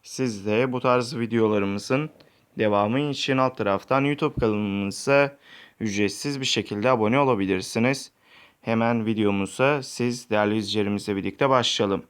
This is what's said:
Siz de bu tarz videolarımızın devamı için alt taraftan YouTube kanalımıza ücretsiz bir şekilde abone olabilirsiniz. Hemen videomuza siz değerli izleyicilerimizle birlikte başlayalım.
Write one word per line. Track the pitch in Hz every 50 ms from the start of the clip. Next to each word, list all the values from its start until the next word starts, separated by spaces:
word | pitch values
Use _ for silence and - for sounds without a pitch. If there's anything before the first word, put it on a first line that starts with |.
| _
Siz | - - - 131 123 107 98 95
de | 107 107 110 131 127
bu | 123 123
tarz | - 127 123 123 120 123 -
videolarımızın | 117 117 107 117 113 110 107 107 104 101 98 98 101 - - 131 139 151 151 - - - _ _ _ _ _ _
devamı | - 113 107 104 101 104 107 117 139
için | 147 147 139 - - - 135
alt | 131 131 131 127
taraftan | - 110 101 98 95 - - 131 139 139
YouTube | 143 147 143 - 110 - -
kanalımıza | 120 110 107 104 104 101 98 101 101 98 98 - - 135 139 139 143 139 139 _ _ - - - - - _ _
ücretsiz | 113 110 98 104 104 98 95 - - 143 143 135
bir | 135
şekilde | 123 - 120 101 - 107 104 104 127
abone | 131 117 107 107 120 143
olabilirsiniz. | 143 131 123 98 98 92 95 92 95 - - 117 117 127 139 135 - - _ _ _ _ - - - _ _ _
Hemen | - 113 113 113 117 117 120 117 107
videomuza | 110 110 107 107 101 101 98 98 95 - - 131 139 151 143 135
siz | - - - 123 123 120 120 - _
değerli | 107 104 104 104 107
izleyicilerimizle | 110 104 98 104 107 101 101 104 101 - - 101
birlikte | 98 92 95 - - 143 135
başlayalım. | 135 127 117 - - - 110 101 98 - -